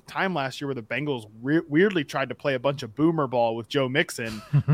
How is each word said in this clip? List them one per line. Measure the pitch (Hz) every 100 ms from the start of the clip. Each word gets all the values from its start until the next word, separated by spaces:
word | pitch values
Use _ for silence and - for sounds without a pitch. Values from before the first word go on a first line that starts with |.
| -
time | 147 185
last | 165 135 -
year | 139
where |
the | 127
Bengals | 110 120 147 127 104 110
re-, | 127 160 165
weirdly | 147 208 180
tried | 135 143 131
to |
play | - 147
a | 131
bunch | 135 143
of | 117
boomer | 107 160 160 135
ball | 127 117
with | 113 110
Joe | 139 131
Mixon | 139 - - 113 107 - 147 -